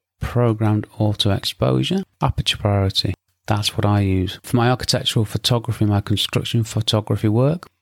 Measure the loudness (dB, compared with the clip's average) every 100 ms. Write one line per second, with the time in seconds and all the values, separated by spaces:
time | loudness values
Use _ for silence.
0 | _ -10 -4 0 0 2 0 0 -2 -2
1 | -2 0 0 0 -4 -2 0 2 0 -2
2 | -4 -4 -2 0 -2 -2 0 2 2 0
3 | -4 -6 _ _ -4 -2 -2 0 2 2
4 | 2 2 0 -6 -2 2 2 0 0 0
5 | 0 0 -2 -2 0 0 -2 0 2 2
6 | 0 -2 0 -4 -2 -2 -2 -2 0 0
7 | 0 0 2 2 2 0 -8 _